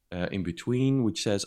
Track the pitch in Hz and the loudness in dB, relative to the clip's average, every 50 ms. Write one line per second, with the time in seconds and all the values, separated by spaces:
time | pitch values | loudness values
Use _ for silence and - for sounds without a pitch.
0 | _ _ 92 90 90 - - 98 87 87 85 - - - 123 123 131 135 135 135 | _ _ -6 -4 -4 -2 -2 -4 -4 -4 -6 -4 -2 -2 0 2 2 2 4 4
1 | 120 107 104 - - 113 101 101 - | 2 2 0 0 0 0 0 0 0